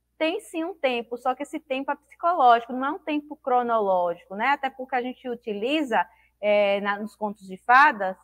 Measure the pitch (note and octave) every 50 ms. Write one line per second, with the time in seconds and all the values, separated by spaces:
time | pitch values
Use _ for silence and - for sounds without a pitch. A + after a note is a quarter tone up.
0 | _ _ _ - D#4+ D#4+ F4 A4+ - - - D#4+ D#4+ F4 G4 - - C4 B3 A#3
1 | A#3 A#3 A#3+ B3 - C4 C4 C4+ C#4+ - - D4+ - - C4 C4 C#4 D4 C#4 -
2 | _ _ - - - E4+ F4+ E4+ C4+ B3 A#3 A#3 A#3 - A#3+ B3+ C4 C#4 D#4+ F#4+
3 | - E4 D4+ D4 D4 D4+ D4 - - C4 B3 B3 A#3+ A#3+ A#3 A3+ G#3 G3 F#3 F3+
4 | F3 F3 E3+ E3+ - - F#3+ G3+ A3+ C4+ C#4+ C#4+ - C4 C4 - B3+ - C4+ B3
5 | B3 B3+ B3 - - B3+ A#3+ A#3 - A3+ G#3 G#3 G#3 B3+ D4 D#4+ D4 B3 A3 F#3
6 | F3 - _ _ _ _ _ _ G3+ G#3 G#3 G#3 G#3 G3 G3+ G3+ G3+ G3+ G3+ G3+
7 | A3 G#3 - _ G#3+ G#3 G3+ - F#3+ F#3+ F#3 F#3 _ - B3 C4 C#4+ D4+ C4+ G3+
8 | G3 F#3 F#3+ -